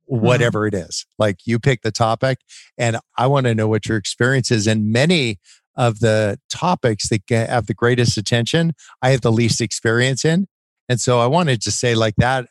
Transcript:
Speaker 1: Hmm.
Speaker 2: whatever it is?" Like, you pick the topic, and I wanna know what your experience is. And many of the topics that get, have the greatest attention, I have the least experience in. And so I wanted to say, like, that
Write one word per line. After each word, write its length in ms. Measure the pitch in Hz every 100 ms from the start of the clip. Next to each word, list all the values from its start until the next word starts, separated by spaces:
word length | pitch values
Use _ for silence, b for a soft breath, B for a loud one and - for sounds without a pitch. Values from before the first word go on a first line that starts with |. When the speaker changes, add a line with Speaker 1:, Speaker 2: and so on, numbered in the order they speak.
| -
Speaker 1:
Hmm. 60 | 123 -
Speaker 2:
whatever 400 | 123 120 107 107
it 80 |
is?" 320 | 98 80 - - -
Like, 200 | 107 95 -
you 120 | 117
pick 220 | 139 127
the 80 | 110
topic, 460 | - 113 113 131 127 _ B B B
and 220 | 120 113 - -
I 100 | 123
wanna 280 | 139 127
know 140 | 110 110
what 180 | 110 -
your 100 | 110
experience 540 | - - 123 135 -
is. 160 | 113 104
And 260 | 110 107
many 460 | 113 151 175 123 101 b b b -
of 240 | 123 104
the 380 | 113 110 104 101 -
topics 580 | - 170 180 123 104 -
that 160 | 113 -
get, 220 | 117 113
have 160 | 123 110
the 60 |
greatest 440 | 107 120 123 120 -
attention, 560 | 101 120 117 165 165 - B B
I 100 | 127
have 100 | 131
the 100 | 120
least 300 | 113 113 -
experience 600 | 113 - 117 117 127 131 156
in. 220 | 170 196 _ _ _ -
And 100 | 120
so 200 | - 123
I 60 | 120
wanted 360 | 160 165 120
to 80 | -
say, 240 | - 123
like, 220 | 113 110 -
that 320 | 120 131 120